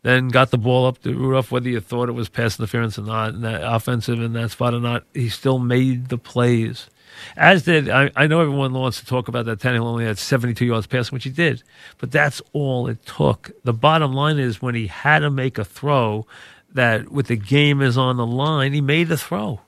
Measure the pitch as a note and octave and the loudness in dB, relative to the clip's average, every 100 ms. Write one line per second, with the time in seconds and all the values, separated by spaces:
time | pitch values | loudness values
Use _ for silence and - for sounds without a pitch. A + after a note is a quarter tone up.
0 | A#2 B2+ B2+ B2+ C3 B2 A2+ B2+ B2+ B2 | 4 2 4 4 4 2 2 2 2 -2
1 | - A#2+ C3 C3 A#2+ B2+ B2 A#2 - B2 | -6 -2 0 0 0 -4 -2 -4 -4 -4
2 | B2 A#2+ A2 - A#2 - A2 A#2+ A2+ G#2 | -2 -4 -6 -2 -2 -2 -4 -2 -4 -4
3 | G#2 A2 A2 G#2+ A2+ G#2 G2 A2+ - A#2+ | -6 -4 -4 -4 -6 -6 -2 -2 0 -4
4 | A2 A#2 A#2 A#2 A#2 - B2 A#2+ A#2+ A#2+ | -2 -4 -4 -4 -6 -2 -2 0 -2 -4
5 | _ D3 A#2+ - C#3 C3 A#2+ B2 C3 B2 | _ -6 -6 -2 0 0 2 2 2 0
6 | B2+ A#2+ - B2 B2 A#2+ A2+ B2 - _ | -4 -8 -4 0 2 2 0 -8 -16 _
7 | _ - - - D#3 F#3+ E3 D#3+ C#3 B2 | _ -20 -18 4 6 6 4 2 4 2
8 | C#3 - D3 D#3+ D#3 C#3 C3+ C3 C3 - | 2 2 2 4 2 0 -2 0 -2 -4
9 | - B2+ A#2+ A#2+ A2+ A2 B2+ A#2+ A#2 A#2 | -4 -4 -2 -4 -4 -2 0 0 0 -2
10 | A2+ G#2 - C3 A#2+ A2 B2 A2+ G2+ C3 | -2 -4 -2 0 0 0 0 0 -2 -4
11 | A#2 C3 C3+ C3 E3+ A#2+ _ - - _ | -4 -6 -8 -2 0 -2 _ -20 -20 _
12 | B2+ D3 D3 - - D3 C#3 B2+ A#2 A2+ | -2 0 0 -2 -8 -4 -2 -2 -4 -6
13 | - - C#3+ - - - B2 A2+ D3 D#3+ | -12 0 0 0 -6 -6 -4 2 4 4
14 | D3 C3+ D3 D3+ B2+ G#2+ B2+ A#2+ G#2 - | 2 0 0 0 -2 -4 -4 -4 -6 -4
15 | C#3+ D3+ D3 C3+ C3 - G#2 - C#3+ C#3+ | 2 2 2 0 -2 -4 -8 -6 0 2
16 | A2+ G#2+ - - - - _ C3+ A#2+ A2 | 2 -2 -8 -18 -20 -20 _ 0 2 2
17 | - C#3+ B2 A#2+ G2+ C#3+ D3 C#3+ C3+ A#2+ | -2 -4 -2 -4 2 4 4 4 2 2
18 | B2+ B2 A#2 B2 D3 D#3 C3+ D3 C#3 D#3 | 0 0 -2 -2 0 0 0 0 0 0
19 | E3 D#3+ - F#3 G#3 A2+ | 0 -2 -4 -6 -6 -8